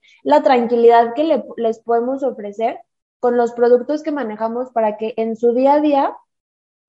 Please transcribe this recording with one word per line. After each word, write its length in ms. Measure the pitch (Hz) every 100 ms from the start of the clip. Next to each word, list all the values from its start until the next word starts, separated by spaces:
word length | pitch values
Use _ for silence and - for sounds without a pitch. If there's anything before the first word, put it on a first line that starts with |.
| _ _
la 200 | 269 294
tranquilidad 680 | 294 247 233 240 233 233 233
que 120 | 277 320
le, 180 | 269 - 233
les 220 | 226 226
podemos 440 | - 233 240 269
ofrecer 560 | 269 220 202 208 226 339 - _ _ _
con 160 | 247 240
los 160 | 233
productos 500 | 240 240 247 240 302
que 100 | 302
manejamos 600 | 294 226 214 226 240 254
para 260 | 233 220 214
que 160 | 220 -
en 180 | 226 226
su 180 | 240
día 200 | 240 269
a 60 | 294
día 380 | 302 277 302 - _ _ _ _ _ _